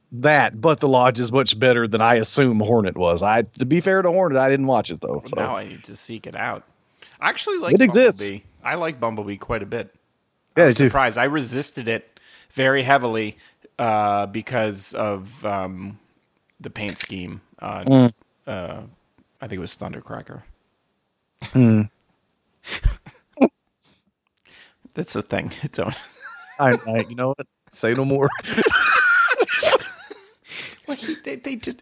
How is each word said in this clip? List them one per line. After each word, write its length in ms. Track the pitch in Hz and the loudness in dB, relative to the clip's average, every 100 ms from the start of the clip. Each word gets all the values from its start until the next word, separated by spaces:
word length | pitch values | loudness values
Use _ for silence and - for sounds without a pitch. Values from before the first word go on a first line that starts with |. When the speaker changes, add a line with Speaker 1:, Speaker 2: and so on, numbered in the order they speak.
| _ | _
Speaker 1:
that, 480 | 120 143 147 113 113 | 0 4 4 4 2
but 220 | 160 151 | 0 2
The 80 | 143 | 2
Lodge 280 | 131 127 117 | 4 4 2
is 140 | 120 | 0
much 260 | 127 127 110 | 0 0 2
better 300 | 127 120 117 | 2 2 2
than 140 | 110 | 2
I 140 | 113 120 | 4 4
assume 440 | 110 - 135 110 | 2 2 2 2
Hornet 380 | 104 117 98 85 | 2 2 2 0
was. 260 | 87 85 | 0 2
I, 200 | 98 113 | 2 0
to 220 | 110 - 123 | 0 -4 0
be 140 | 165 | 0
fair 220 | 180 190 | 2 2
to 100 | 180 | 2
Hornet, 260 | 180 180 131 | 2 2 2
I 120 | 135 | 2
didn't 180 | 139 135 | 2 2
watch 240 | 120 - | 0 0
it 80 | 80 | -6
though. 240 | - 71 - | -6 -8 -6
So. 120 | - | -6
Speaker 2:
Now 180 | - 101 | -6 -6
I 80 | |
need 180 | 101 87 - | -10 -16 -16
to 100 | 107 | -16
seek 320 | - 113 - | -12 -14 -12
it 80 | - | -8
out. 280 | 117 - - _ _ _ - _ | -8 -8 -12 _ _ _ -20 _
I 80 | 277 | -4
actually 300 | - - 381 | -4 -4 -4
like 140 | 175 | 4
Speaker 1:
It 80 | 185 | 6
exists. 400 | 254 185 254 196 | 6 6 6 4
Speaker 2:
Bumblebee. 220 | 101 101 - _ 127 | -4 -8 -14 _ -6
I 100 | 160 | -4
like 240 | 165 131 | -4 -4
Bumblebee 380 | 117 107 104 101 | -4 -4 -8 -10
quite 260 | - 117 | -6 -6
a 20 | 104 | -6
bit. 300 | 117 101 _ _ _ _ _ _ - | -8 -10 _ _ _ _ _ _ 4
Speaker 1:
Yeah, 60 | |
Speaker 2:
I 40 | 165 | 6
was 80 | 117 | 6
Speaker 1:
I 80 | |
do. 60 | 135 | 4
Speaker 2:
surprised. 280 | 139 127 110 | 4 2 2
I 60 | |
resisted 640 | 131 151 120 120 147 - 117 | 0 0 -4 -6 -6 -8 -4
it 320 | 113 - _ _ - _ | -6 -6 _ _ -20 _
very 320 | - 131 135 | 0 2 2
heavily, 540 | 131 139 123 110 107 - _ _ _ - | 4 2 2 -2 -4 -8 _ _ _ -4
uh, 460 | 117 107 104 101 101 | 0 2 2 0 -2
because 680 | 107 104 127 110 98 98 | -6 -6 -2 -2 -4 -10
of, 520 | 113 107 101 95 - 107 | -6 -4 -6 -10 -10 -6
um, 540 | 101 95 92 95 107 _ _ _ _ _ _ | -4 -6 -10 -14 -16 _ _ _ _ _ _
the 100 | 123 | -16
paint 280 | 113 104 87 | -12 -10 -10
scheme 400 | - 95 90 98 - _ | -12 -10 -12 -14 -18 _
on, 240 | - 101 135 | -12 -8 4
Speaker 1:
Mm. 280 | 135 123 - _ _ - | 6 6 2 _ _ -12
Speaker 2:
uh, 360 | 101 87 87 113 _ _ _ _ _ | -10 -10 -12 -16 _ _ _ _ _
I 80 | 104 | -12
think 100 | 98 | -8
it 20 | |
was 140 | 87 - | -8 -10
Thundercracker. 680 | 92 - - 113 - 120 - _ _ _ _ _ _ _ _ _ | -12 -12 -12 -14 -14 -18 -20 _ _ _ _ _ _ _ _ _
Speaker 1:
Mm. 460 | - 131 120 110 107 - _ _ _ _ _ _ - | -2 4 4 4 0 -8 _ _ _ _ _ _ -14
Speaker 2:
<laughs> 840 | - - - - - _ - 277 - _ _ _ _ _ _ _ _ _ - - _ - | -4 -2 -2 -8 -20 _ 0 0 0 _ _ _ _ _ _ _ _ _ -20 -20 _ -14
That's 220 | - - - | -10 -6 -6
a 60 | |
thing. 300 | - 98 - - | -4 -4 -4 -8
<laughs> 100 | 147 | -8
Don't. 240 | - - - - - - - - - | -6 -6 -6 -14 -20 -20 -20 -16 0
Speaker 1:
I, 140 | 135 117 - | 2 2 0
I, 180 | 113 107 | -4 -4
you 60 | 120 | -4
know 140 | 127 | -6
what? 180 | 139 135 _ _ | -6 -10 _ _
Say 200 | - 113 | -4 -2
no 120 | 123 135 | 0 0
more. 240 | 139 - | 0 0
<laughs> 60 | - - - - - - - - 1077 1077 539 440 - - - - - 855 - - _ - - - - - | -2 -6 -2 0 2 2 4 4 4 2 0 -2 0 2 2 0 -14 -20 -20 -20 _ -18 -16 -16 -16 -12
Speaker 2:
Like, 120 | 277 | -10
he, 160 | 226 311 | -8 -10
they, 120 | 285 269 | -10 -12
they 180 | 277 254 | -10 -10
just, 260 | - 247 | -10 -4